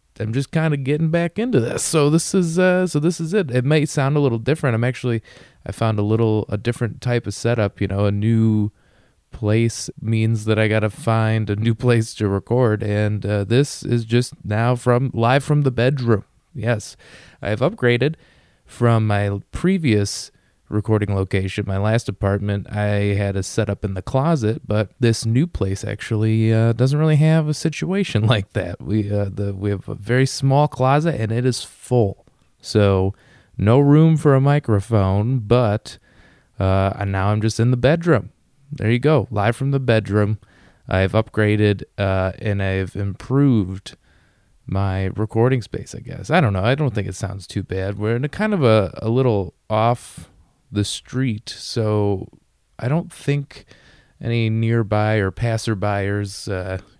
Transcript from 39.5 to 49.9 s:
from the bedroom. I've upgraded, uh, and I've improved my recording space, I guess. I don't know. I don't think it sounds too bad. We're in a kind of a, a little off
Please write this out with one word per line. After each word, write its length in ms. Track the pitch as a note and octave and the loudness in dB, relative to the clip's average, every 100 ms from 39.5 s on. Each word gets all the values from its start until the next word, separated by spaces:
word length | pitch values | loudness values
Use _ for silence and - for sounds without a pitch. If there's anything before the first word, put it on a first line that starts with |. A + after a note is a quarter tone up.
| A#2+ | 0
from 160 | C#3 | -2
the 80 | C#3 | -2
bedroom. 580 | B2 A2 G2 G#2 G#2 G#2+ _ _ - _ - | 2 0 2 0 0 -2 _ _ -20 _ -4
I've 240 | F#2+ F#2+ | 0 2
upgraded, 680 | G#2+ - - G#2+ G#2 G#2 G2+ - - | 2 0 0 2 4 2 0 -4 -4
uh, 340 | G2 F#2+ F#2+ - | -2 0 -2 -4
and 240 | A2 G2 | -4 -2
I've 320 | G2 F#2+ F#2 | -2 -2 -4
improved 1040 | G2+ G2+ F#2 - C3+ C#3+ A#2 F#2 F#2+ - - _ _ _ _ _ _ - | -6 -6 -8 -2 2 4 4 0 -6 -14 -20 _ _ _ _ _ _ -6
my 360 | G2 G2 F#2+ F#2+ - | -2 -2 -2 -4 -4
recording 460 | G#2+ A2+ B2 C3 | -4 0 2 0
space, 340 | - - - - | -4 -12 -12 -14
I 20 | |
guess. 320 | - E2+ F#2 | -14 -12 -2
I 100 | E3 | 0
don't 120 | B2 | 2
know. 100 | F#2+ | 2
I 140 | G#2 C#3 | 0 0
don't 180 | C#3+ | -2
think 140 | G#2+ G2 | -2 -6
it 80 | F#2+ | -6
sounds 320 | G2 F#2+ - | -8 -8 -8
too 160 | G2+ | -8
bad. 340 | - F#2+ F#2+ G2+ | -6 -6 -6 -4
We're 160 | G#2+ | -4
in 100 | A#2+ | -2
a 40 | C#3+ | -4
kind 260 | - G#3+ | -4 -2
of 80 | G3 | 2
a, 340 | B2 A2 F#2+ - | 4 4 2 -4
a 100 | A2+ | -2
little 460 | B2 B2+ G#2 F#2 - - | 2 2 0 -2 -10 -4
off 640 | G#2+ A2+ | 0 0